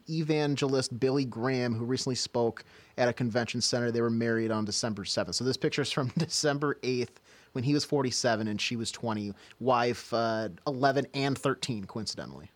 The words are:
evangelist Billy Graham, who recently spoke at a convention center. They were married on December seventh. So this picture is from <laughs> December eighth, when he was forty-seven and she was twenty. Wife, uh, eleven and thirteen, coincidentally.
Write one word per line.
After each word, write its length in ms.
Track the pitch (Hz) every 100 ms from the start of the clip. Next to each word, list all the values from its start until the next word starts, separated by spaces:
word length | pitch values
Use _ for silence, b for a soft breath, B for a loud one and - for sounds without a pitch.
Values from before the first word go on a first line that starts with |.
| -
evangelist 920 | 160 156 151 147 139 139 135 127 120
Billy 240 | 131 139 131
Graham, 480 | 110 120 127 123 113
who 100 | 120
recently 300 | 127 135 123
spoke 500 | - 120 117 - - b b -
at 100 | 123
a 60 |
convention 480 | 117 123 113 127 123
center. 300 | - 123 120
They 100 | 117
were 80 | 117
married 400 | 113 117 113 113
on 140 | 110 107
December 400 | 104 117 101 95
seventh. 300 | - 95 -
So 80 | 123
this 100 | 127
picture 260 | 156 -
is 80 | 131
from 200 | - 127
<laughs> 40 | -
December 640 | - - 151 143 143 -
eighth, 380 | 123 127 117 - b b b
when 100 | 131
he 100 | 123
was 120 | 147 -
forty-seven 640 | 147 131 - 123 110 110
and 120 | 104
she 160 | - 120
was 160 | 110
twenty. 400 | - 117 107 101 98 B -
Wife, 520 | 120 120 123 117 -
uh, 380 | 117 113 110 107 85 -
eleven 380 | 131 135 135 127
and 240 | 139 139 131
thirteen, 480 | 143 127 - 110 95
coincidentally. 640 | 117 104 - 65 69 87